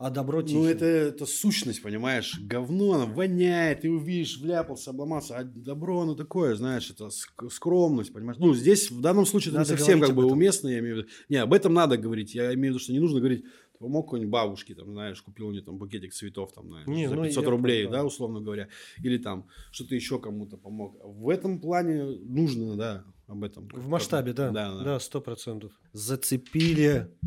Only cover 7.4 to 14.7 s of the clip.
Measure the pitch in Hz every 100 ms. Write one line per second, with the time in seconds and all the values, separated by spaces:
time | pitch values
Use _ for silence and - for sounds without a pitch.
7.4 | 117 - 170 180 170 135 101 107 117 120
8.4 | 175 127 131 202 - 120 139 190 190 202
9.4 | 165 151 147 139 147 175 143 131 127 135
10.4 | 190 185 139 120 117 113 104 - - 143
11.4 | 113 190 196 165 160 120 107 113 104 117
12.4 | 123 127 135 127 - 127 165 139 127 123
13.4 | - - _ _ 120 147 156 123 107 117
14.4 | 107 98 -